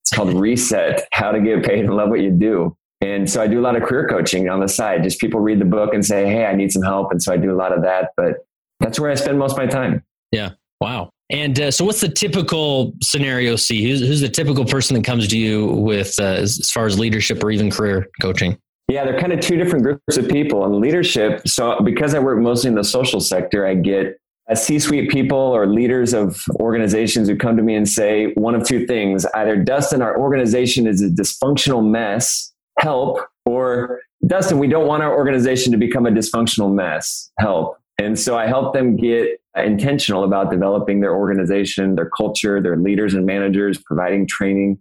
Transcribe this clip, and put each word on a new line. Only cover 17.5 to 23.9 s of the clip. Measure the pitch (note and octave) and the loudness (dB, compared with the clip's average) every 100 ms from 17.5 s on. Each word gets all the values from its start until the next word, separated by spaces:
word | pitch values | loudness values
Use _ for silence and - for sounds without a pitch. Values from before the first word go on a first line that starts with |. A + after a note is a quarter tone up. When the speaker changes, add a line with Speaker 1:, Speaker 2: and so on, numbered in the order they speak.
| A2 G#2 | 0 0
Speaker 2:
career | F#2 G#2+ F#2+ F#2 - | 0 0 0 -4 -4
coaching? | - - F2+ - _ _ - | -4 0 -2 -4 _ _ -4
Speaker 1:
Yeah, | C#3 C3+ | -2 -2
they're | - | -2
kind | F3+ | -2
of | E3+ | -2
two | E3+ E3+ | 0 0
different | F3+ E3 | 2 2
groups | B2 C#3+ - B2+ | 0 -2 -2 -2
of | - | 0
people. | C#3+ D3 G2+ | 0 0 0
In | G2 G2+ | 2 2
leadership, | A#2+ F3 - A#2+ G#2+ G#2+ - | 2 2 0 0 0 -2 -4
so | - A#2 - | -2 -2 0
because | A2+ - D3+ | 0 0 0
I | D3 | 2
work | C3 A2+ | 2 2
mostly | A#2+ A#2+ C3 | 2 2 2
in | G#2+ | 0
the | |
social | G2+ B2+ B2+ G2+ | 0 0 0 -2
sector, | - F#2 F2 G#2 F#2+ | 0 -2 0 0 0
I | |
get, | F#2+ F2+ | 2 2